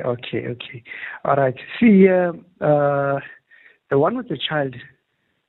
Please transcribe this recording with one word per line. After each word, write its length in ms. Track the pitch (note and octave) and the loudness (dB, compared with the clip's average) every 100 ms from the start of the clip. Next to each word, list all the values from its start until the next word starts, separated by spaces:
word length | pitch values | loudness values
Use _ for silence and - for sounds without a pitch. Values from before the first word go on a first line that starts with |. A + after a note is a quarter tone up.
| B2+ | -6
okay, 400 | A#2+ - A#2 B2 | -6 -6 -8 -8
okay. 360 | A#2+ - A#2+ - - - - - | -10 -14 -18 -18 -16 -16 -8 -2
All 100 | C#3 | 0
right. 200 | C3+ - - - | 0 -2 -12 2
See, 280 | A#3 G3 F#3+ | 6 8 6
uh, 260 | F#3 F3 E3+ - _ | 4 0 -4 -16 _
uh, 560 | D#3 D3 C#3+ C#3+ C#3 C#3 - - _ - - _ _ | 0 2 2 0 -2 -4 -8 -18 _ -20 -20 _ _
the 80 | C#3 | 0
one 180 | D#3+ B3 | 0 -2
with 140 | - | -6
the 80 | C#3+ | -8
child, 380 | - D3+ C#3 A#2+ - _ _ _ _ _ | -6 -4 -4 -8 -18 _ _ _ _ _